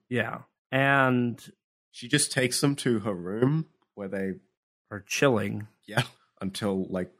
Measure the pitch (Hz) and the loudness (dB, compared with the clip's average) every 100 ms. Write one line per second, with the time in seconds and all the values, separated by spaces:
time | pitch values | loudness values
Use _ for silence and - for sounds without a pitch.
0 | - 123 113 117 - _ _ 131 139 139 | -6 -2 -2 -6 -14 _ _ 2 4 4
1 | 131 123 120 113 - - _ _ _ - | 4 4 0 -4 -12 -20 _ _ _ -16
2 | 120 143 - - 127 - 143 143 135 113 | -2 0 2 0 0 2 0 0 0 0
3 | 104 92 87 107 123 156 156 _ _ - | 0 -4 -6 0 2 2 -2 _ _ -12
4 | 98 98 95 92 - _ _ _ _ 104 | -10 -6 -6 -6 -12 _ _ _ _ -14
5 | - - 143 113 101 107 107 _ - 107 | -8 2 4 4 0 -4 -10 _ -6 -4
6 | 120 - _ _ 98 95 104 95 90 92 | -4 -6 _ _ -10 -4 -2 -2 -2 -4
7 | 90 | -6